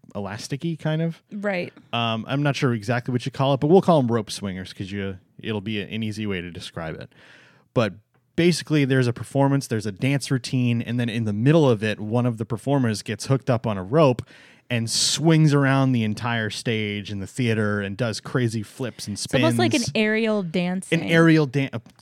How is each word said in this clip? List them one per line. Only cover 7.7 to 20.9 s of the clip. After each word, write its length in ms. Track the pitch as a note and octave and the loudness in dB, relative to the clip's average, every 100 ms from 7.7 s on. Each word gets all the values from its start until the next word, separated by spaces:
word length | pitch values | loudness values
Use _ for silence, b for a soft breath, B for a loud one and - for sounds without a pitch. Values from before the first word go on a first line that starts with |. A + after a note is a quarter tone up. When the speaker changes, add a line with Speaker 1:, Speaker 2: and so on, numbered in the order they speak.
Speaker 1:
But 220 | B2+ G#2+ F2+ _ _ _ - | 0 0 -2 _ _ _ 0
basically, 480 | F3 E3 - D3+ | 2 2 0 0
there's 220 | C3+ C3+ B2 | 4 4 2
a 60 | |
performance, 540 | - A2 C#3 C#3 C#3 - | -2 -4 2 2 2 0
there's 180 | A2 G#2+ | -4 -4
a 60 | |
dance 380 | F#2 B2+ C#3 - | -4 -2 -2 0
routine, 520 | C3 - C3 B2 A#2 | -4 -2 0 0 0
and 180 | - B2 | -2 -4
then 80 | A#2 | -2
in 160 | A2 | -2
the 80 | A2 | -2
middle 360 | G2+ C3 E3 C#3+ | 2 4 6 6
of 140 | G#2+ | 4
it, 160 | G#2+ G#2 | 0 -2
one 280 | G#2+ A#2+ A#2+ | -2 0 0
of 100 | A2 | -2
the 60 | |
performers 580 | A2+ G#2+ - C#3+ A#2+ G2+ | -6 -6 -2 0 0 -2
gets 240 | - G#2 - | -4 -8 -2
hooked 220 | C3 - | -2 0
up 180 | A#2 A#2 | -2 0
on 120 | G2 | -6
a 40 | |
rope 400 | F#2 D3 D3 A#2+ - B B B _ | -2 4 4 2 -6 B B B _
and 200 | A#2+ A2+ | -4 -2
swings 640 | - - - D#3+ D#3+ D#3 | -2 -2 2 4 6 6
around 380 | C#3+ C3+ C3+ C3 | 4 4 4 4
the 120 | A#2+ | 2
entire 460 | A2 G2+ A#2+ A#2 G#2+ | 0 -2 -4 -2 -4
stage 600 | - - A2 G#2 G#2 G2 | -6 -4 -2 -2 -6 -6
in 100 | G2+ | -10
the 60 | F#2 | -8
theater 540 | - A#2+ A2 G#2 G#2 | -4 0 2 0 -2
and 160 | G2 G2+ | -4 -4
does 240 | A#2+ G#2 | -4 -4
crazy 420 | - C3+ A#2+ A2+ | -4 -2 0 -2
flips 440 | G2+ - B2 - - | -8 -10 -10 -10 -10
and 80 | |
Speaker 2:
It's 120 | G3+ - | -8 -2
almost 240 | C4 D#4 A#3 | 2 2 4
like 160 | F#4 | 2
an 80 | D4+ | 0
Speaker 1:
spins. 120 | A#3 | -2
Speaker 2:
aerial 480 | A3 G#3+ A3 A3+ G#3+ | -2 0 0 0 -2
dancing. 580 | F3 F3+ F3 F#3 - | -2 -2 -2 -4 -2